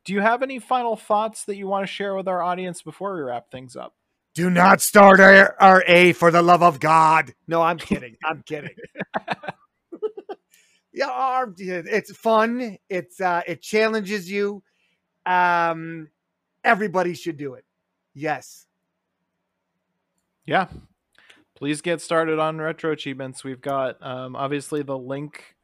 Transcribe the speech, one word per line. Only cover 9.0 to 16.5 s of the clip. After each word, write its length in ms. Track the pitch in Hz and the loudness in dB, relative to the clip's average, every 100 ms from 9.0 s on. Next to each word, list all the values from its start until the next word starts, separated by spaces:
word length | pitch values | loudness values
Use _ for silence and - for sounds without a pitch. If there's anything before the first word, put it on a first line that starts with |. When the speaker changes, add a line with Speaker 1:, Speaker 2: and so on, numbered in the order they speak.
| - - | -12 -10
Speaker 2:
<laughs> 80 | - - 302 - _ _ _ 349 427 440 - 392 _ _ _ _ _ | -10 -12 -12 -18 _ _ _ -12 -12 -12 -18 -20 _ _ _ _ _
Yeah, 140 | - 269 | -8 -8
our, 460 | 254 262 254 254 175 | -4 -4 -4 -6 -10
it's 580 | 185 180 160 214 - | -10 -10 -6 -6 -6
fun. 600 | 190 226 220 226 240 240 185 - | -8 -2 0 0 -4 -10 -12 -10
It's, 280 | 185 175 - | -10 -10 -8
uh, 220 | 185 175 175 | -4 -4 -6
it 160 | 165 | -12
challenges 680 | - 214 220 220 190 208 175 | -6 -2 -2 -2 -6 -8 -8
you. 320 | 202 202 202 _ _ _ _ _ _ | -6 -6 -8 _ _ _ _ _ _
Um, 840 | 185 180 180 175 170 165 165 165 156 _ _ _ _ | -4 0 0 0 -2 -4 -10 -16 -18 _ _ _ _